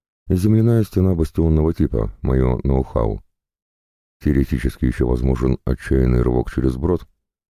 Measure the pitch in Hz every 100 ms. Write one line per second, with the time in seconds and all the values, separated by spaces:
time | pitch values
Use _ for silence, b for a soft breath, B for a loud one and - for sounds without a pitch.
0 | _ _ - 92 101 110 113 117 107 -
1 | 95 87 78 - 82 78 78 82 76 57
2 | 52 - 67 65 64 60 65 67 65 -
3 | 55 50 - _ _ _ _ _ _ _
4 | _ _ 76 67 65 67 64 - 64 64
5 | 62 62 64 64 65 64 - 64 - 67
6 | 64 62 60 62 57 - 65 64 78 87
7 | - _ _ _ _